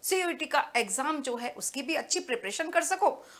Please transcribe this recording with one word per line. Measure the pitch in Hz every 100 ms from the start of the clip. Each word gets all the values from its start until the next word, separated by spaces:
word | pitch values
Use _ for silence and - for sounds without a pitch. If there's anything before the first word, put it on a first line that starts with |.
सीयूईटी | - 381 349 262 302
का | 285 - 240
एग्जाम | 208 220 285 311
जो | 269 240
है, | 240
उसकी | - - 269
भी | 262
अच्छी | 302 - 359
प्रिपरेशन | - 240 196 - 320
कर | 349
सको | 330 381 392 - -